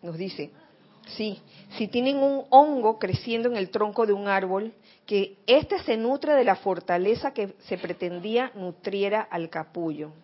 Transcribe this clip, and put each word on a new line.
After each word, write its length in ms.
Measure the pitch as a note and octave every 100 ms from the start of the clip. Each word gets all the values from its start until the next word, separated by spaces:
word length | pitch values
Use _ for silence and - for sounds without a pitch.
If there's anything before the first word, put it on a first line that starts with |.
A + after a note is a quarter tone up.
Nos 160 | F3 D#3+
dice, 340 | F#3 - D3 - - _ _ _ - -
sí, 240 | G#3+ G#3 - - - -
si 100 | G#3+
tienen 300 | A#3+ B3+ C#4
un 280 | C#4 C#4 C4+
hongo 500 | C4 D4+ C#4 G#3+ A3
creciendo 500 | G3+ F#3 - A3+ A#3
en 60 | A#3
el 140 | F#3
tronco 360 | G#3+ G#3+ G#3 A3+
de 80 |
un 140 | G3+ G3+
árbol, 460 | G3 F#3+ F#3+ A3 - _ _ -
que 320 | G#3 G3 - -
éste 320 | C4 D4+ G4
se 140 | - A3+
nutre 360 | A3+ C#4 D4
de 100 | D4
la 120 | B3 F#3
fortaleza 800 | - F3+ - F3 F#3+ A#3 F#3
que 220 | - G3+ - -
se 100 | F3+
pretendía 720 | F#3 F3 F3+ F3 F#3 A3+ B3+ G#3
nutriera 680 | F3+ E3+ - G3 G3 G#3+
al 280 | G#3 F3 E3
capullo 600 | E3 D#3 - E3 D3+ D3+ D#3+